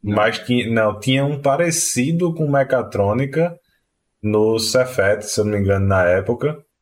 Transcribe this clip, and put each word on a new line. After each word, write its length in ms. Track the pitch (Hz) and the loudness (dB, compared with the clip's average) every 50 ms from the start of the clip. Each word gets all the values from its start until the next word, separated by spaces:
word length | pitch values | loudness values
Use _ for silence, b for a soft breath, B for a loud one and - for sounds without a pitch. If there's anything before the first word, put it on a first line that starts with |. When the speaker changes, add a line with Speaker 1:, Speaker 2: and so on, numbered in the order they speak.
Speaker 1:
Não. 140 | - 101 104 | -2 0 0
Speaker 2:
mas 240 | 104 104 113 113 - | 2 2 0 0 -2
tinha, 300 | - - 123 123 120 113 | -4 -2 0 0 0 0
não, 280 | 117 113 110 107 101 101 | 0 2 2 2 0 -2
tinha 240 | - 127 131 135 139 | -2 0 2 2 2
um 140 | 143 147 139 | 0 -2 -2
parecido 920 | 143 143 135 143 170 170 165 - - - - 123 123 147 165 170 180 170 165 | 0 0 2 2 0 0 0 -2 -4 -4 -2 -2 -2 0 0 0 0 -2 -2
com 160 | 160 160 147 | -2 -2 0
mecatrônica 1080 | 143 139 135 131 - 127 113 - - - 98 98 104 120 139 139 139 156 165 175 170 - _ _ _ _ _ _ _ _ _ _ _ _ | 2 0 2 2 0 -2 -2 -4 -2 -2 0 0 0 0 -2 -2 0 -2 -2 -2 -2 -10 _ _ _ _ _ _ _ _ _ _ _ _
no 360 | - 104 107 107 107 110 113 113 | -4 0 2 2 2 2 2 0
Cefet, 680 | 110 - - 127 127 127 - - 98 98 104 104 - | -2 0 2 2 0 0 0 -2 0 0 0 -2 -2
se 140 | - - - | -8 -4 -2
eu 60 | 107 | -2
não 60 | 104 | 0
me 80 | 104 104 | 0 0
engano, 260 | 98 95 98 98 98 | 2 2 2 2 2
na 180 | 98 95 95 90 | 2 2 2 4
época, 520 | 87 90 95 92 - 120 120 - 147 151 156 - _ _ _ | 4 2 2 0 -2 -4 -2 -2 -4 -6 -6 -14 _ _ _